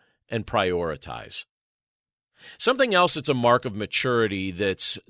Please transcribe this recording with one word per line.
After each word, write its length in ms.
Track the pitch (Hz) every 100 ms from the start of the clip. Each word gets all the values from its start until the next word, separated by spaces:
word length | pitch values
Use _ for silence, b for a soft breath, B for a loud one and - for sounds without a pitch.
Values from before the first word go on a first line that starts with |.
| _ _ _
and 160 | 113 98
prioritize. 960 | 113 95 87 82 73 - 58 52 - - _ _ _ _ _ _ _ _ B B B
Something 360 | 220 269 254
else 200 | 185 175
that's 160 | 151 143
a 40 |
mark 300 | 131 120 123
of 100 | 127
maturity 760 | 101 101 - 135 120 110 98 95
that's 480 | 87 101 92 - -